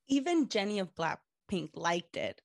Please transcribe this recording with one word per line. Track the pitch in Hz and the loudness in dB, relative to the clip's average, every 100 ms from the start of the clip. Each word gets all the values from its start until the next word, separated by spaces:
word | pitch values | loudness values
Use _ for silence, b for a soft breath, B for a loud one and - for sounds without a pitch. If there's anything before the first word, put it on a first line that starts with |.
| - | 0
Even | 277 277 339 254 | 0 2 2 2
Jenny | 214 196 208 | 2 0 -2
of | 185 | -4
Blackpink | - 160 - _ _ - 185 156 | -2 -4 -4 _ _ -6 -4 -4
liked | - 165 175 - - | -4 0 0 -2 -6
it. | - - | -6 -6